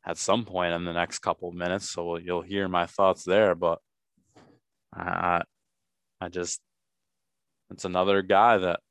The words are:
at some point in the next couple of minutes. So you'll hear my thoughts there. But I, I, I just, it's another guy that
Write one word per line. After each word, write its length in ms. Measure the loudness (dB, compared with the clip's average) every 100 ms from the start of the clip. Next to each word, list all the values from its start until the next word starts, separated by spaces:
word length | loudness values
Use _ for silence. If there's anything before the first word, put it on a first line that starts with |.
| -10
at 120 | -8
some 280 | 0 0 0
point 280 | -2 -2
in 120 | -2 -4
the 80 |
next 260 | -4 -4 -4
couple 300 | -4 -4 -6
of 60 | -6
minutes. 340 | -4 -4 -6
So 280 | -8 -6 -6
you'll 240 | -4 -6
hear 240 | -4 -4 -2
my 180 | -2 -2
thoughts 380 | 2 2 2
there. 320 | 2 4 4 2
But 240 | 0 -2 _ _ _ _ _ _ _ _ _ _ _
I, 80 | -10
I, 400 | -6 -2 0 0 -2 _ _ _ _ _ _ _
I 80 | -8
just, 320 | -4 -6 -8 _ _ _ _ _ _ _ _ _ _ _
it's 140 | -10 -4
another 360 | 0 4 2
guy 360 | 4 6 6 6
that 220 | 2 -2 _